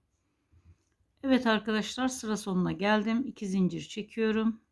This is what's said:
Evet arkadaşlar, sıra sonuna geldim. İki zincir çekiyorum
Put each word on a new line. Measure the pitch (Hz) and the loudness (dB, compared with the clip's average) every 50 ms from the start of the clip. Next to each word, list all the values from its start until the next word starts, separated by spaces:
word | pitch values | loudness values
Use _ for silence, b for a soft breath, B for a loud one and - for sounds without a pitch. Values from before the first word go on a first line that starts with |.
| _ _ _ _ _ _ _ _ _ _ _ 87 _ 85 - _ _ _ _ _ _ _ _ _ - | _ _ _ _ _ _ _ _ _ _ _ _ _ -20 -20 _ _ _ _ _ _ _ _ _ 0
Evet | 269 262 247 254 | 2 2 4 4
arkadaşlar, | 233 220 208 214 220 214 214 208 - - 247 254 254 | 4 2 2 2 0 -2 -2 -2 -4 -4 -4 -2 -2
sıra | 254 - - 214 214 | -2 -4 -4 -4 -4
sonuna | 202 - 202 185 180 180 170 160 | -4 -2 -2 0 0 0 0 0
geldim. | 160 190 208 214 214 202 226 226 233 277 | 0 2 2 2 2 2 0 0 -2 -2
İki | - - - 214 | -4 -8 -8 -6
zincir | 190 185 196 185 175 170 160 151 | -2 0 2 2 2 0 -2 -8
çekiyorum | - - 220 208 208 - 226 220 220 214 220 220 226 220 - _ _ | -10 -10 -10 -10 -8 -4 -2 0 0 2 2 0 0 -2 -4 _ _